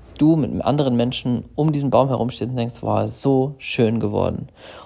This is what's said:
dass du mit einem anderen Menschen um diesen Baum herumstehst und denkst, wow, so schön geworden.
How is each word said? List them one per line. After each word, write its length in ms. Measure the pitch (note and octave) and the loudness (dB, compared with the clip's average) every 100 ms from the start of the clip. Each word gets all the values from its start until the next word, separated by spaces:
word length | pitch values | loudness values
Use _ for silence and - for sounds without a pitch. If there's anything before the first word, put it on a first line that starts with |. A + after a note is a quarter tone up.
dass 100 | - | -18
du 220 | - D3+ D#3+ | 2 4 4
mit 160 | B2+ | 2
einem 100 | F#2 | 0
anderen 340 | - C#3+ C3+ A#2+ | 0 2 2 2
Menschen 500 | A#2+ - B2+ A#2+ - - | 0 -2 -2 -4 -4 0
um 160 | D#3 | 0
diesen 180 | C#3+ C#3 | 2 2
Baum 200 | A#2+ C3 | 2 2
herumstehst 420 | A#2+ A#2 - A#2 | 0 -2 -4 -6
und 60 | B2+ | -4
denkst, 180 | A#2 - | -4 -4
wow, 280 | G#2+ G#2 A2 | -2 -2 -2
so 460 | A2+ C#3 C3+ C3+ D3 | -2 2 2 0 -4
schön 420 | - - A2+ A2+ | -6 0 2 2
geworden. 500 | G#2 G2+ F#2 - - - - - | -2 0 -2 -4 -10 -16 -20 -20